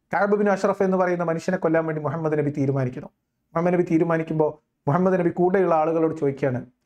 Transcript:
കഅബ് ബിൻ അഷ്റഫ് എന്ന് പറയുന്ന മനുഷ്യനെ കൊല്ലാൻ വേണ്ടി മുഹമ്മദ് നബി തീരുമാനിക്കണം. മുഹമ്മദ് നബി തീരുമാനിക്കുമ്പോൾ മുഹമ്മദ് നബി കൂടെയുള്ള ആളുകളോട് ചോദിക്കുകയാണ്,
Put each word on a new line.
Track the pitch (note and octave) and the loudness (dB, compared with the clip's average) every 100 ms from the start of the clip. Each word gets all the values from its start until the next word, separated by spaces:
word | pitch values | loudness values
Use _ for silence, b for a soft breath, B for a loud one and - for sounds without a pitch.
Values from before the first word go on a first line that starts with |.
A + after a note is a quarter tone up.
| _ | _
കഅബ് | E3 G3+ G3+ | -2 0 2
ബിൻ | G#3 | 2
അഷ്റഫ് | F#3+ G3+ G3 | 2 0 0
എന്ന് | G3 F#3+ | 0 2
പറയുന്ന | F3+ F3 | 0 0
മനുഷ്യനെ | E3+ D#3+ - F#3 | -2 -4 -2 -2
കൊല്ലാൻ | E3 D#3+ D#3+ | 0 0 0
വേണ്ടി | D#3 | -4
മുഹമ്മദ് | C#3+ E3 D#3 D3+ | -6 -4 -2 0
നബി | C#3+ | -2
തീരുമാനിക്കണം. | C#3+ C3+ C3+ B2+ C3 - _ _ _ _ | -2 -2 -2 -4 -6 -14 _ _ _ _
മുഹമ്മദ് | E3+ F3 | -2 2
നബി | F3+ | 2
തീരുമാനിക്കുമ്പോൾ | F3 E3 E3+ E3 D#3+ D#3 D3+ - _ _ - | 2 2 2 0 0 0 0 -2 _ _ -2
മുഹമ്മദ് | E3+ F#3 F#3 | 2 2 2
നബി | F3 | 0
കൂടെയുള്ള | - F3+ G3 F3 | 0 2 2 2
ആളുകളോട് | D#3+ D#3 E3 D#3+ D#3+ | 2 2 2 0 0
ചോദിക്കുകയാണ്, | C#3+ C3+ C#3 B2 - _ | -2 -2 -4 -4 -8 _